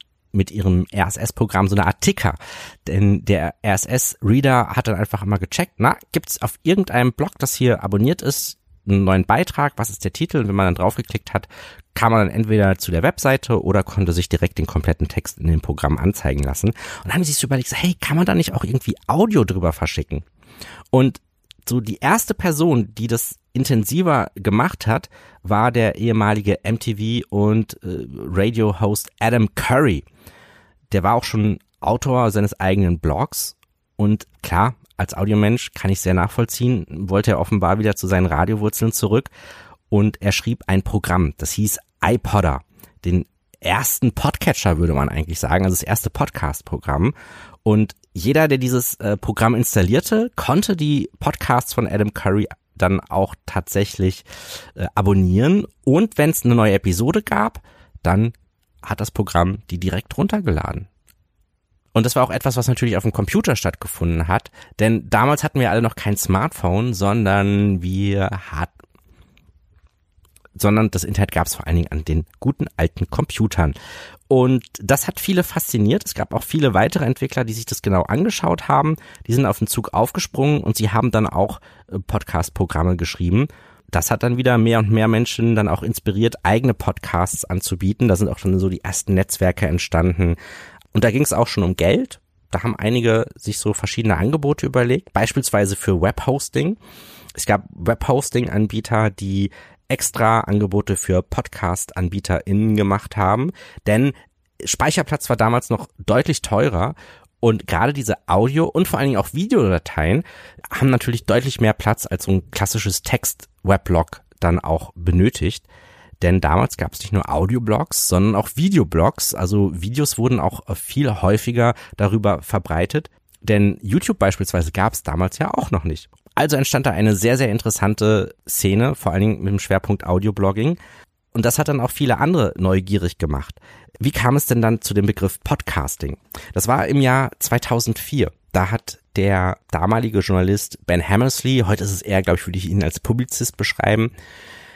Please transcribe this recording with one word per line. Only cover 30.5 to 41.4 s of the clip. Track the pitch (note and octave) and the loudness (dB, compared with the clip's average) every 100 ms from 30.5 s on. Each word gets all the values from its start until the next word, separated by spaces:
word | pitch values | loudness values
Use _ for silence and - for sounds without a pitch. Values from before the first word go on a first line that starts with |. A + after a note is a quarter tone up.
| - _ _ - | -20 _ _ -4
Der | G2+ | 0
war | F#2 A#2+ | 2 0
auch | - | 0
schon | G#2+ G#2 - _ - | 0 0 -2 _ -8
Autor | C#2+ A#2+ C#3 B2+ A2+ | -4 -2 0 2 2
seines | G#2 G2+ - | 2 0 0
eigenen | F#2+ G2 F#2 E2+ | 0 2 2 2
Blogs | D#2+ D2+ C#3+ - - - _ _ _ - | 0 -2 -4 -6 -10 -12 _ _ _ -2
und | G#2 G#2+ - _ | 0 0 -4 _
klar, | - F2 A2+ A#2 _ - | -4 0 0 -2 _ -8
als | F2+ - | -6 -4
Audiomensch | G2+ G#2 G#2 A#2+ - | 0 2 2 0 -4
kann | - G2 | -6 -2
ich | F#2+ | -2
sehr | F#2 | 0
nachvollziehen, | F2+ F2 - A#2 - A#2+ A#2+ D#2+ | 0 0 -2 -4 -2 -2 -2 -4
wollte | D#2 F#2 G2 G#2+ | -8 -2 0 2
er | D#2+ | 2
offenbar | F2 G#2 F2+ G2+ | 0 0 0 2
wieder | G#2+ G2 | 0 -2
zu | F#2 | 0
seinen | F#2 F#2 | 2 2
Radiowurzeln | D2+ G2+ G#2+ G#2 - A2+ | 2 0 0 -2 0 -2
zurück | - G2+ A2 - - - - - - - | 0 0 0 -2 -14 -20 -20 -20 -18 -2
und | G#2 G#2+ - | 2 2 0
er | G2+ | -2
schrieb | - - B2 - | -2 -2 -6 0
ein | F#2+ | 0
Programm, | - G#2 - F2+ D#2+ | 0 -4 0 0 0
das | - | -2